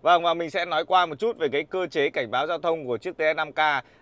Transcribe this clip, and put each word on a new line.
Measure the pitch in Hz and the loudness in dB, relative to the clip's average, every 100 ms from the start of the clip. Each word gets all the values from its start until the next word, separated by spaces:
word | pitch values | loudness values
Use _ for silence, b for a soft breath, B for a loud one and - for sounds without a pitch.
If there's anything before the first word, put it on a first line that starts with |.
Vâng, | 151 175 | 6 4
và | 170 | 4
mình | 165 170 | -2 -2
sẽ | 175 175 | -4 -2
nói | 156 165 | -2 2
qua | 185 175 | 2 2
một | 143 | -2
chút | 226 220 | -4 -2
về | 151 | -2
cái | 139 | -2
cơ | 156 185 175 | -2 -4 -2
chế | 165 143 | 0 0
cảnh | 156 117 | -2 -2
báo | 123 156 | -2 -2
giao | 165 | -2
thông | 165 165 131 | -2 -2 -2
của | 113 | -4
chiếc | 180 170 | -6 -2
T | |
S | 156 160 | 0 0
năm | 156 | -4
K. | 143 156 139 b b | 0 2 2 b b